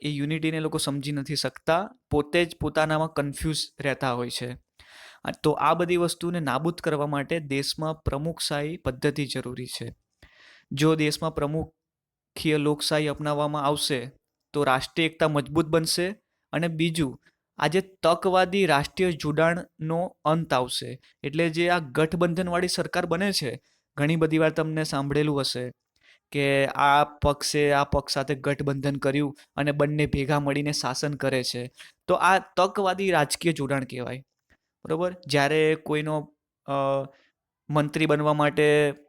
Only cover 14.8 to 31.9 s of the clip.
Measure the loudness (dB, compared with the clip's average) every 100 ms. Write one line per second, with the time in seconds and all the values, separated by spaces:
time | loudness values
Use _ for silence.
14.8 | 0 -2 -2 2 2 2 0 0 2 2
15.8 | 0 -2 -2 -6 _ _ _ -4 -2 0
16.8 | 0 0 -2 -4 _ _ _ -2 0 0
17.8 | -2 _ 2 4 4 4 4 4 4 4
18.8 | 2 0 0 0 -2 2 2 2 -6 _
19.8 | -4 -2 -4 -4 0 0 2 0 0 -4
20.8 | -8 -12 _ _ -6 0 0 2 2 2
21.8 | 0 0 0 2 0 0 0 0 0 -2
22.8 | -2 -2 -2 0 0 -2 -4 -8 -14 _
23.8 | _ -2 0 2 2 4 2 2 -2 -2
24.8 | -4 -4 -2 0 0 0 -2 -4 -8 -12
25.8 | _ _ _ _ _ -2 2 2 2 2
26.8 | 4 6 4 2 0 0 -2 0 2 2
27.8 | 2 0 -2 -4 -2 -2 -2 -2 -2 -2
28.8 | -2 -2 0 0 -2 -4 -12 -4 -2 0
29.8 | 0 2 0 0 2 0 2 0 -2 -2
30.8 | -4 -4 -4 -2 0 0 -2 -6 -8 -14
31.8 | -20